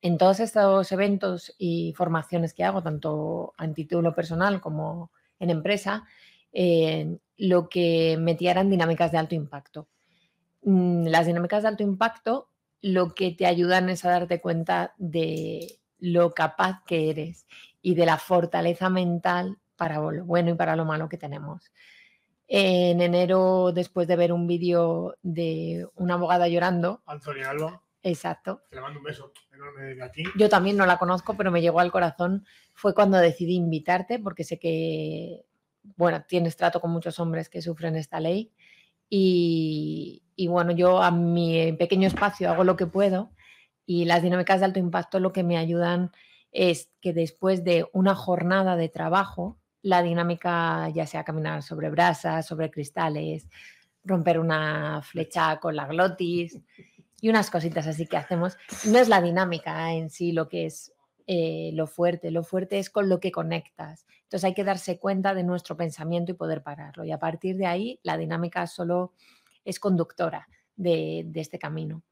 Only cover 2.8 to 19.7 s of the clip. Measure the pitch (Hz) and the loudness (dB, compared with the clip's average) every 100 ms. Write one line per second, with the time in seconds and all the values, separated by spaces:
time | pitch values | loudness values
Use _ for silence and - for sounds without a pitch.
2.8 | 165 151 156 151 156 170 170 - 160 151 | -4 -6 -4 -4 -4 -6 -8 -8 -8 -8
3.8 | 156 170 170 160 165 165 190 196 - 156 | -4 0 0 0 -4 0 0 0 -4 -6
4.8 | 160 170 165 _ _ _ 175 165 160 202 | -6 -8 -14 _ _ _ -2 0 0 -2
5.8 | 202 208 - _ - _ _ - 180 170 | -2 -6 -8 _ -20 _ _ -2 2 4
6.8 | 160 160 156 170 _ _ 190 180 170 185 | 4 0 -4 -8 _ _ 2 2 2 0
7.8 | 170 165 165 160 165 165 175 180 196 190 | 2 4 2 2 0 0 2 2 4 2
8.8 | 165 165 170 165 160 165 147 143 _ - | 2 2 2 0 -2 -4 -6 -12 _ -20
9.8 | 156 _ _ _ _ _ _ _ - 190 | -20 _ _ _ _ _ _ _ 2 4
10.8 | 180 175 165 160 170 170 175 208 220 208 | 4 2 2 2 2 0 0 0 0 -2
11.8 | 208 190 226 226 - 254 - _ _ _ | -2 0 -2 -2 -4 -4 -6 _ _ _
12.8 | 202 185 180 - 185 170 180 175 175 185 | -2 0 0 -2 -4 0 0 2 2 2
13.8 | 185 180 180 175 175 175 175 165 165 180 | 2 -2 0 0 0 -4 -2 -4 0 -2
14.8 | 175 _ 180 160 160 160 160 165 165 - | -2 _ -6 -2 -2 -4 -6 -10 -12 -18
15.8 | _ _ 180 170 175 170 160 - 190 190 | _ _ 0 4 4 2 -2 0 -2 -2
16.8 | - 165 156 156 160 170 _ - - _ | -4 -2 0 -2 -8 -12 _ -20 -20 _
17.8 | 180 170 170 156 - 180 170 175 170 175 | 0 4 4 4 2 2 2 0 0 0
18.8 | 185 185 180 175 185 175 185 196 _ | 0 2 0 0 0 -2 -2 -10 _